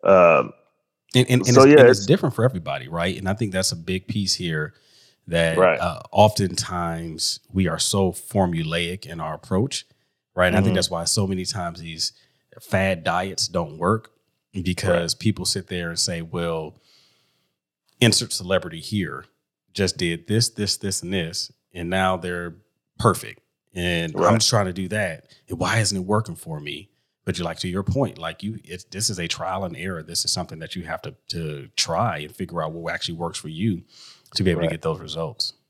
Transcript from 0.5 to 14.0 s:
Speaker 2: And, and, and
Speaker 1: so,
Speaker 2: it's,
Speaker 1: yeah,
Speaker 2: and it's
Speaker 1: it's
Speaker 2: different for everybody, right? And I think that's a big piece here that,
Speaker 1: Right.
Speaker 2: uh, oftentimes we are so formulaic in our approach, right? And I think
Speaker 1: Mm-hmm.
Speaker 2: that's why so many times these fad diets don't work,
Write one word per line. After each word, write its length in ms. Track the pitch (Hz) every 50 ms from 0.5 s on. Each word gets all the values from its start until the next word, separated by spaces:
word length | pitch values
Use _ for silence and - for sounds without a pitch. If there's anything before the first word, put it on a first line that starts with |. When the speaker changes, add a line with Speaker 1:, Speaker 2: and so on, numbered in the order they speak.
| - _ _ _ _ _ _ _ _ _ _ _ -
Speaker 2:
And, 100 | 123 123 -
and, 120 | 127 123
and 60 | 135
Speaker 1:
so, 140 | 127 123 131 135
Speaker 2:
it's, 80 | 139
Speaker 1:
yeah, 80 | 147 151
Speaker 2:
and 100 | 131 120
it's 100 | 127 104
Speaker 1:
it's 60 | 101
Speaker 2:
different 280 | 98 156 196 - 147 120
for 80 | - 110
everybody, 440 | 127 - 92 82 76 69 69 64
right? 300 | 65 80 85 85 92 95
And 100 | - 92 95
I 40 | 101
think 180 | 104 120 101 92
that's 180 | 92 95 -
a 40 | 98
big 320 | 82 82 87 92 95 -
piece 280 | - - 107 98 92 -
here 380 | - 90 85 80 78 76 - - _ _ _ _ _ _ _ _ _ _
that, 300 | - 82 82 82 82 80
Speaker 1:
Right. 220 | 85 92 90 80 64
Speaker 2:
uh, 220 | - 87 80 - - -
oftentimes 1300 | - - 104 107 - - 101 90 87 - - - 90 87 85 85 82 82 85 82 80 80 - - - - _ _
we 160 | - 95 95
are 120 | 85 80 -
so 320 | - - - 101 95 92
formulaic 920 | 90 - - - - 104 95 90 85 82 80 78 82 85 87 85 90 98 -
in 140 | 73 82 82
our 140 | 82 80 76
approach, 520 | 76 - - 92 92 117 139 - - - _ _ _ _ _ _ _ _ _ _
right? 120 | 92 90
And 80 | 90 -
I 40 | -
think 100 | 98 -
Speaker 1:
Mm-hmm. 60 | 95
Speaker 2:
that's 160 | 95 87 -
why 120 | 90 85 85
so 200 | - - - 101
many 200 | 95 95 92 92
times 360 | - - 98 87 85 82 80
these 320 | 82 82 80 78 - - _ _ _ _ _ _ _ _ - -
fad 420 | - - - 95 95 95 95 85 80
diets 440 | 92 85 87 92 98 90 - -
don't 300 | - 85 90 85 76 76
work, 340 | 78 85 90 110 110